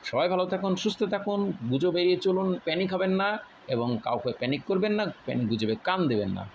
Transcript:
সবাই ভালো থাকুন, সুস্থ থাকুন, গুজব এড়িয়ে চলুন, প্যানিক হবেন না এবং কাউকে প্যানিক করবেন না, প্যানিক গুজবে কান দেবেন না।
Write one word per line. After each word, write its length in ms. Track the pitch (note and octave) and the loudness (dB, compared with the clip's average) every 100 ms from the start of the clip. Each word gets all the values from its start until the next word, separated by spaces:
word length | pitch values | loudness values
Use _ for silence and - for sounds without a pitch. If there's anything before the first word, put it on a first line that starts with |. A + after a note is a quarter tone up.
সবাই 240 | - A#2+ F3 | -2 0 2
ভালো 180 | F#3 F#3 | 2 0
থাকুন, 300 | F#3 F#3+ F3+ | 0 0 0
সুস্থ 260 | G#3+ - | -2 -2
থাকুন, 500 | G3 G3 G3+ G3+ G3+ - A#2 | -2 -2 -2 -2 -2 -2 -2
গুজব 260 | C3+ F3+ F3 | 0 2 4
এড়িয়ে 200 | F3+ F3+ | 2 4
চলুন, 420 | F#3+ F#3 F#3+ F3+ | 2 2 0 -2
প্যানিক 300 | - D#3+ F#3+ | -2 -2 0
হবেন 160 | F#3 F#3+ | 0 2
না 280 | F#3+ G3 G#3+ - - - | 2 0 -2 -8 -20 -4
এবং 300 | A#2+ A#2+ A2+ | 0 0 -2
কাউকে 300 | A2+ A#2+ B2 A2 | -2 -2 -2 -2
প্যানিক 260 | B2 C#3 | -2 -2
করবেন 280 | - G3 G#3 | 0 0 2
না, 140 | G#3 G3+ - | 0 -2 -4
প্যানিক 240 | - B2 A2+ | -4 -2 0
গুজবে 280 | A2 G#2+ A2 | 0 0 0
কান 240 | - F#3+ D#3+ | -2 0 2
দেবেন 200 | A2 G2 | 2 0
না। 180 | F#2 G2+ | -4 -8